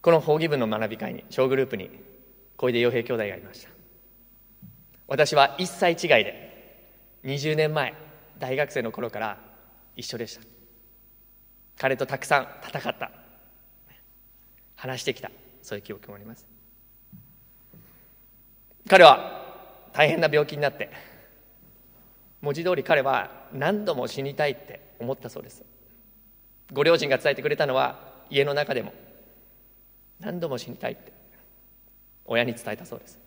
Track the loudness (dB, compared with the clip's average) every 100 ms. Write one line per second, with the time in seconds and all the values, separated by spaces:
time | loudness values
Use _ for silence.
0 | 6 4 4 0 2 0 0 -2 -4 -6
1 | -10 -10 -10 0 2 2 -2 -4 -10 -16
2 | -20 -20 -20 -20 _ _ 0 2 2 0
3 | -2 -4 -4 -8 -16 -20 -20 -20 -20 -20
4 | _ _ _ _ _ _ -20 -20 -20 -20
5 | -8 2 4 6 4 2 -8 0 0 0
6 | 4 4 4 -6 -18 -20 -20 -20 -20 -20
7 | -20 -16 -8 -4 -2 2 2 0 -4 -6
8 | -20 -20 -20 -12 -6 -2 -2 -2 -6 -6
9 | -8 -6 -8 -8 -16 -20 -20 _ _ -16
10 | -12 -10 -10 -12 -20 -20 _ _ _ _
11 | _ _ _ _ _ _ _ -6 -4 -2
12 | -4 -6 0 0 0 -12 -12 -10 -8 -8
13 | -10 -16 -20 -20 -20 -20 -20 -20 -20 -20
14 | -20 -20 -20 -20 -20 -20 -20 -16 -10 -6
15 | -4 -6 -8 -16 -20 -20 -12 -12 -12 -16
16 | -14 -18 -18 -20 -20 -20 -20 -20 -20 -20
17 | -20 -20 -20 -20 -20 -20 -20 -20 -20 -20
18 | _ _ -20 -20 -20 -20 -20 -20 6 12
19 | 12 12 4 -12 -16 -18 -20 -20 -14 2
20 | 2 4 2 2 0 -2 -4 -4 -12 -14
21 | -20 -20 -20 -20 -20 -20 -20 -20 -20 -20
22 | -20 _ _ _ -6 -4 -2 -2 2 2
23 | 4 0 -2 -10 -16 -4 0 0 -2 -4
24 | -4 -4 -8 -2 -2 -2 -12 -20 -20 -12
25 | -8 -8 -10 -14 -18 -20 -20 -20 -20 -20
26 | -20 _ _ _ _ _ _ 0 4 4
27 | 2 0 0 0 -2 0 0 2 0 -4
28 | -18 -20 -6 0 2 0 -2 -4 -6 -12
29 | -20 -20 -20 -20 -20 -20 -20 -20 -20 -20
30 | -20 -14 -10 -6 -6 -6 -10 -10 -10 -10
31 | -18 -20 -20 -20 -20 -20 -20 _ _ _
32 | _ _ -4 -2 0 -4 -10 -12 -12 -16
33 | -18 -20